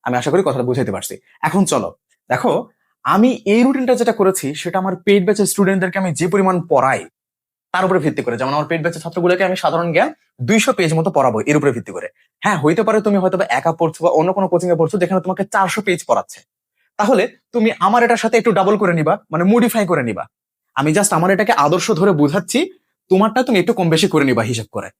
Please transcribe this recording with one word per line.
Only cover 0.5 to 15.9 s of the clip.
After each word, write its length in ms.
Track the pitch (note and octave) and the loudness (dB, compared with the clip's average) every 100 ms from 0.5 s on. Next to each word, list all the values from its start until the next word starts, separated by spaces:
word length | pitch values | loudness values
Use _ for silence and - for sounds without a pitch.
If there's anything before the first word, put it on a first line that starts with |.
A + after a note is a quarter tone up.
| C3 | -2
বুঝাইতে 280 | B2 B2+ A#2 | -2 -2 -2
পারছি। 260 | F#2+ - - _ _ | -6 -10 -16 _ _
এখন 240 | D#3+ F#3+ F#3 | -2 0 0
চলো, 300 | C#3 F2 - _ _ _ | 0 -4 -12 _ _ _
দেখো, 400 | B2 A#3 E3 - _ _ _ | -2 0 -2 -4 _ _ _
আমি 380 | C3 F3+ B3 A#3+ G3 | -2 2 2 2 0
এই 180 | A3 | 2
রুটিনটা 320 | B3+ C4 B3+ B3 | 2 0 0 0
যেটা 160 | A#3 | 0
করেছি, 440 | G#3+ F#3+ F#3+ C3+ D3+ | 2 0 0 -6 -8
সেটা 240 | F3 F#3 | -6 -4
আমার 160 | F#3+ F#3 | -4 -4
পেইড 300 | - G3+ F3+ | 2 2 2
ব্যাচের 200 | G#3 G3 | 0 0
স্টুডেন্টদেরকে 540 | - F#3+ F#3+ F3+ G3 | 2 0 2 -2 -2
আমি 140 | F#3+ | -4
যে 140 | D3 E3+ | -2 -2
পরিমাণ 400 | G3+ F#3+ F3+ E3+ | 2 2 0 0
পড়াই, 380 | C#3+ B2+ A#2+ - _ _ _ _ _ _ | 0 2 -2 -6 _ _ _ _ _ _
তার 140 | F3+ F#3+ | -2 0
উপরে 140 | F#3 | 0
ভিত্তি 240 | D3 - | 0 -4
করে। 140 | B2+ A#2 | -6 -4
যেমন 160 | C3 | -2
আমার 120 | D3 D3+ | -2 -2
পেইড 160 | E3 | -4
ব্যাচের 200 | D#3+ E3 | -4 -6
ছাত্রগুলোকে 420 | E3+ F#3 F3 F3+ | -8 -2 0 2
আমি 120 | F#3+ F#3 | 0 0
সাধারণ 360 | D#3 E3 E3+ | -2 -2 0
জ্ঞান 220 | D#3+ C#4 - _ _ | 0 0 -4 _ _
দুইশো 320 | B2 A3 A#3+ | 0 2 2
পেজ 200 | A#3+ E3 | 0 0
মতো 180 | D#3+ E3 | 0 0
পড়াবো 300 | D3+ C3 A2 | 0 0 0
এর 160 | A2 D3+ | 0 2
উপরে 140 | C#3+ | 2
ভিত্তি 200 | A#2 G2+ | -2 -8
করে। 160 | F2+ F2 _ _ _ | -12 -14 _ _ _
হ্যাঁ, 180 | G#3+ F3+ | -2 0
হইতে 260 | D3 G3+ | 0 2
পারে 180 | G#3+ G#3+ | 2 0
তুমি 160 | G#3+ G3+ | 2 0
হয়তো 200 | F#3 F3+ | 0 -2
বা 80 | - | -2
একা 280 | C#3 E3 | 0 -2
পড়ছো 300 | D#3+ E3+ - | 0 -2 0
বা 60 | D#3+ | 0
অন্য 240 | D#3 E3+ | 2 0
কোনো 140 | F#3+ F#3+ | -2 0
কোচিং 220 | E3+ F3+ | 0 0
এ 60 | E3 | 0
পড়ছো, 220 | D#3 G3+ | 0 0
যেখানে 240 | E3+ F#3 | 0 -2
তোমাকে 240 | F#3 F#3 G3 | -2 -6 -2
চারশো 360 | G#3 F#3 G#3+ | 0 0 -2
পেজ 240 | G3+ | -4